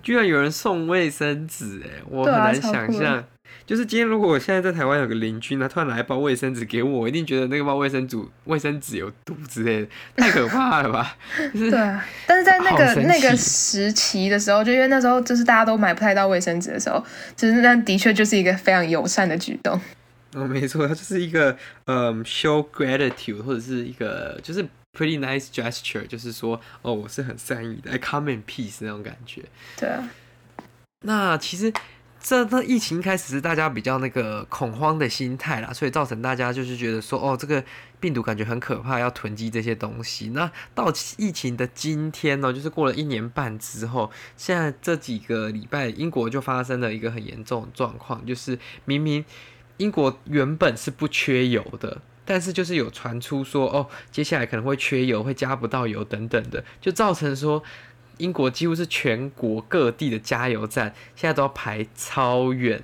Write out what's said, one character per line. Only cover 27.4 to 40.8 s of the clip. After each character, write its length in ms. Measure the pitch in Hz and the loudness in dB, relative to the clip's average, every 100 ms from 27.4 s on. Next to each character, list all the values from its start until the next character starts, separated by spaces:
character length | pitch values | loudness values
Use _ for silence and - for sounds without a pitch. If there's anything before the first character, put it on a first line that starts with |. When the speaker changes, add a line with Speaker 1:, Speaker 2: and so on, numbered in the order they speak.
| - 123 | -8 -6
Speaker 1:
意 160 | 113 113 | -6 -10
的， 100 | - | -6
I 60 | 127 | -6
come 300 | - 147 147 | -2 -2 -2
in 140 | 120 | -4
peace 340 | 104 - 107 - | -6 -10 -10 -8
那 80 | 110 | -10
种 120 | 104 | -10
感 140 | 104 - 117 | -12 -16 -16
觉。 180 | - - - - - | -18 -18 -20 -20 -6
Speaker 2:
对 80 | - | -4
啊。 160 | - 247 - - _ _ - - _ _ _ 196 | -4 -8 -16 -20 _ _ -20 -20 _ _ _ -2
Speaker 1:
那 320 | 214 196 156 | 0 2 0
其 180 | - 175 | -2 -2
实 160 | 220 220 - - _ _ | -2 -2 -10 -20 _ _
这， 240 | - 254 233 | 0 2 4
那 180 | 254 | 0
疫 160 | 233 247 | 2 0
情 200 | - 165 | 2 -2
一 20 | |
开 160 | 180 190 | 0 -2
始 180 | - 135 | -2 -4
是 60 | |
大 120 | 151 | 0
家 160 | 160 156 | 0 0
比 120 | 117 | 0
较 160 | 117 131 | -2 0
那 80 | 131 | 0
个 380 | 127 113 107 - | -2 -4 -6 -8
恐 260 | - 123 | -6 -6
慌 260 | 113 156 160 | 0 0 2
的 100 | 131 | 0
心 280 | - 127 131 | -2 -4 -4
态 220 | - 131 | -4 -6
啦， 140 | 110 | -6
所 120 | 123 143 | -4 -2
以 60 | |
造 140 | 156 135 | 0 -2
成 140 | 117 | -2
大 120 | 127 | -4
家 200 | 127 123 | -2 -2
就 100 | 127 | -2
是 140 | 123 123 | -6 -4
觉 120 | 117 | -2
得 120 | 113 | -4
说， 180 | - 135 | -4 -2
哦， 180 | 139 131 | -2 -2
这 80 | 147 | -2
个 160 | 147 135 - - - | -2 -2 -16 -20 -6
病 140 | 180 | -2
毒 100 | 123 | -2
感 120 | 113 107 | -2 -4
觉 100 | 110 | -4
很 120 | 117 | -4
可 160 | - 117 | -4 -6
怕， 200 | 117 127 | -4 -2
要 140 | 123 | -2
囤 240 | 123 104 107 | -4 -10 -6
积 140 | 113 | -4
这 120 | 113 | -4
些 140 | 113 113 | -4 -4
东 260 | 107 117 | -6 -8
西。 280 | 117 - 110 | -10 -8 -8
那 200 | 131 170 - - | -4 -6 -6 -10
到 180 | - | -2